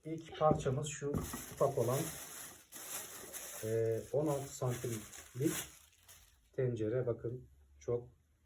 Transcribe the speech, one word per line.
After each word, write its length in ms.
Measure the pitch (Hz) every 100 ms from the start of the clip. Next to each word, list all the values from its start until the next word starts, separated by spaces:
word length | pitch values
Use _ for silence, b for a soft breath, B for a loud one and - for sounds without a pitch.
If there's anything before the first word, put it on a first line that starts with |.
ilk 340 | 156 160 - -
parçamız 500 | 156 147 139 131 151
şu 200 | - 143
ufak 680 | 143 - - - - 147 -
olan, 200 | 117 135 160 - - - - - - - - - - - - - - -
e, 360 | 110 113 113 113 -
on 140 | 139 156
altı 300 | 139 135 -
santimlik 1000 | 131 123 123 110 - - - 123 156 - - - - - - - - _ _
tencere. 540 | - 127 113 107 127 117
Bakın, 420 | 117 117 127 - - - -
çok 280 | - 120 - - _ _